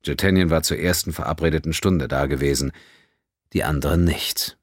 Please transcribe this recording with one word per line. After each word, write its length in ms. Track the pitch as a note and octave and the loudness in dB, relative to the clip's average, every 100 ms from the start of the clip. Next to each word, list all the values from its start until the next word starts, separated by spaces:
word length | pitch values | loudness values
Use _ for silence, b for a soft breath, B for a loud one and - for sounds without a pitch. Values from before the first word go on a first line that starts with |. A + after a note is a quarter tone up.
Jetenien 460 | - C#2 G2 F#2+ F2 | -6 0 2 4 4
war 140 | D#2+ | 2
zur 160 | - E2+ | 0 -2
ersten 340 | E2 E2+ - | 0 -2 -4
verabredeten 640 | D#2+ - D#2+ E2 D#2 E2 | -6 -6 -2 0 0 -2
Stunde 340 | D#2+ F#2+ F2+ B1 | -2 0 0 0
da 160 | C2+ | -2
gewesen, 480 | C#2 C2+ C#2 C2+ C2+ b b b b b b _ _ | 0 0 0 0 -2 b b b b b b _ _
die 120 | F2+ | -4
anderen 400 | - D2 C#2+ E2+ | 0 0 2 4
nicht 540 | E2+ - - - - - | 2 2 -4 -4 -6 -10